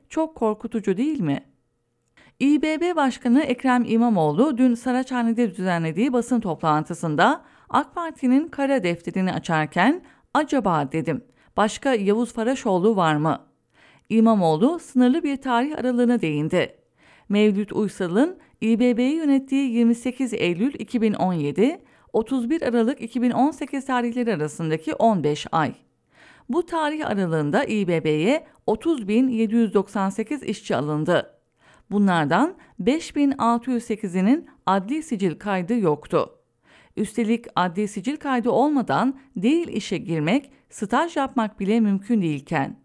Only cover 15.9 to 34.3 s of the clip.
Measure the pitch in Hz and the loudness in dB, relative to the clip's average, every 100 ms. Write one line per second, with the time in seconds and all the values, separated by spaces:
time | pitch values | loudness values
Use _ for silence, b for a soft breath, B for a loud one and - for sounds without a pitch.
15.9 | 240 240 247 160 147 156 180 - - _ | 2 2 2 0 -2 0 0 0 -6 _
16.9 | b b b b 202 214 196 208 - 208 | b b b b 2 4 2 -2 -4 -4
17.9 | - 180 196 330 - b b 220 226 247 | -4 -2 2 0 -2 b b 0 2 2
18.9 | 233 254 320 302 269 269 269 269 233 233 | 2 0 0 2 0 0 -2 0 2 2
19.9 | 233 262 254 254 208 175 170 262 - - | 2 -2 -4 -4 -2 -2 0 -2 -4 -6
20.9 | 240 220 - 185 170 147 151 254 403 b | 0 0 0 -2 -2 -2 0 0 -2 b
21.9 | b b 214 220 262 233 330 240 233 226 | b b -4 -2 -4 -2 -2 0 0 0
22.9 | 294 226 247 240 233 285 311 285 277 269 | -2 -6 -2 0 2 0 -2 -8 -8 -4
23.9 | 247 240 240 233 170 151 - 160 156 311 | -2 -2 -2 -2 -2 -4 -4 -4 -4 -4
24.9 | - 226 196 147 151 - - - - _ | 0 2 2 0 -4 -2 -2 -2 -6 _
25.9 | _ b b b b - 302 349 330 302 | _ b b b b -4 -4 -2 -4 -2
26.9 | 311 - 202 180 160 147 196 285 214 180 | -4 -4 -2 -2 -2 0 0 0 -2 0
27.9 | 160 160 151 185 311 B B - 233 330 | 0 0 0 2 0 B B -4 -2 -2
28.9 | 285 196 220 262 226 220 233 220 196 196 | -2 0 2 2 0 0 2 2 0 0
29.9 | 208 190 196 220 294 - 208 - 180 147 | -2 -2 -4 -6 -6 -6 -8 -4 -2 0
30.9 | 151 156 165 - _ _ b b b - | -2 2 0 0 _ _ b b b -4
31.9 | 202 196 170 143 175 320 370 b - 190 | 0 2 2 2 2 0 -4 b -4 -2
32.9 | 320 - 294 285 269 226 233 247 240 233 | -2 -2 0 0 2 0 0 -2 -4 -4
33.9 | 208 190 185 196 | -6 -4 0 2